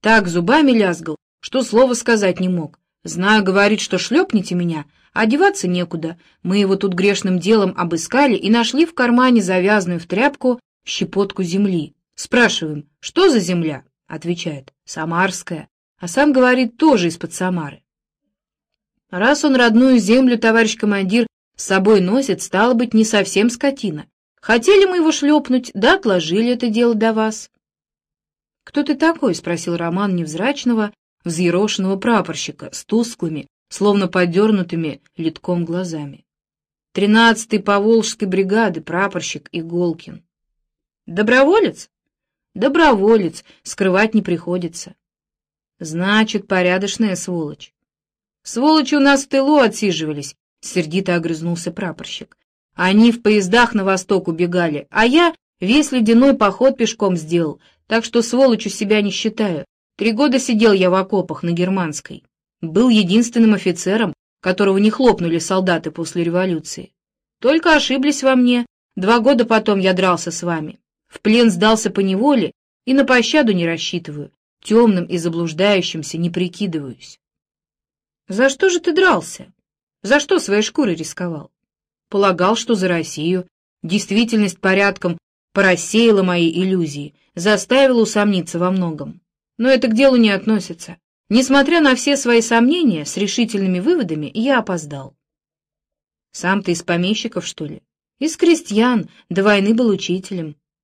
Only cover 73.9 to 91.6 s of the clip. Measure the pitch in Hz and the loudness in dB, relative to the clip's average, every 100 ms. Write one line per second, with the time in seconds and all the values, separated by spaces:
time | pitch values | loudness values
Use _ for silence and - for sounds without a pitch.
73.9 | 175 170 147 147 _ _ _ - 220 240 | -8 -10 -14 -16 _ _ _ 0 2 4
74.9 | 185 175 175 170 165 170 151 196 202 175 | 2 -2 -4 -4 -4 -6 -2 0 0 -2
75.9 | 160 147 160 170 175 180 175 202 165 139 | -8 -10 -6 -6 -4 -6 -6 -6 -6 -10
76.9 | 117 - - _ _ _ _ _ _ _ | -16 -20 -20 _ _ _ _ _ _ _
77.9 | _ _ _ - 196 269 269 381 349 - | _ _ _ -10 0 0 2 0 0 0
78.9 | 311 381 208 - - - _ _ _ _ | 2 2 2 -2 -16 -20 _ _ _ _
79.9 | _ 196 285 285 370 - 202 208 - 254 | _ 0 0 2 -2 0 -2 -2 -2 -2
80.9 | 165 156 - 180 156 - _ _ _ _ | -2 -8 -10 -10 -10 -14 _ _ _ _
81.9 | _ _ 202 202 170 180 226 - 220 185 | _ _ 0 0 2 0 0 0 0 0
82.9 | 170 160 - 160 180 180 _ _ _ 165 | -2 -4 -6 -2 -2 -4 _ _ _ -4
83.9 | 202 - 202 233 220 202 - 190 190 202 | -4 -2 -2 0 0 0 -2 0 2 0
84.9 | 190 180 170 _ _ _ - 196 175 - | -2 -6 -6 _ _ _ 0 2 2 0
85.9 | 214 233 202 185 175 170 170 190 190 160 | 2 4 4 2 2 0 0 -2 0 -2
86.9 | 143 147 _ _ - 180 208 - 254 269 | -6 -14 _ _ -6 0 0 2 2 4
87.9 | 240 220 214 208 190 160 170 180 190 170 | 4 2 0 0 0 -4 -4 -2 -2 -4
88.9 | 156 139 - _ _ _ - 240 262 254 | -6 -12 -16 _ _ _ -4 2 2 2
89.9 | 220 269 254 220 196 202 214 185 170 - | 2 4 6 4 2 0 -2 -4 -14 -18
90.9 | 175 _ _ - 214 262 277 | -20 _ _ -2 0 4 4